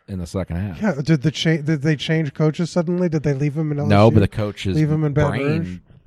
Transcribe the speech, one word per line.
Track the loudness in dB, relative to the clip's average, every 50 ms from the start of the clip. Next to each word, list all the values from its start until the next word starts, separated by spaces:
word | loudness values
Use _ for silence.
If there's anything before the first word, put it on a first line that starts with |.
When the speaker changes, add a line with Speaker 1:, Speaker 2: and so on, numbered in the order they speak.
| _ -12
Speaker 1:
in | -10 -8
the | -8
second | -6 -4 -6 -4 -4 -4
half. | -6 -4 -6 -6 -4
Speaker 2:
Yeah, | -2 -2 -2 -2 0
did | 0 0 2
the | 2 -2
cha-, | -2 0 0 0 0 0
did | 0 -2 -2 0 0
they | 0 -2 0
change | -2 -2 -2 0 -2 -2 -2
coaches | 0 0 0 0 0 -4 -2
suddenly? | -2 -2 -2 0 0 0 0 0
Did | 0 -2 0
they | 0 -2
leave | 0 -2 -2 -2
him | -2 -4 -2
in | -2 -2
L | 2
S | 4
U? | 6
Speaker 1:
No, | 6 6 8
but | 6 6
the | 4 2
coach's | 0 -4 -6 -6 -6 -6 -4 -2 0 2
Speaker 2:
Leave | 2 2
him | 2 0 0
in | 0 0
Baton | 0 0 0
Speaker 1:
brain | 0 -2 -2 -2 -2 -2
Speaker 2:
Rouge? | -2 -6 -8 -12 -16 _ -20 -20 -20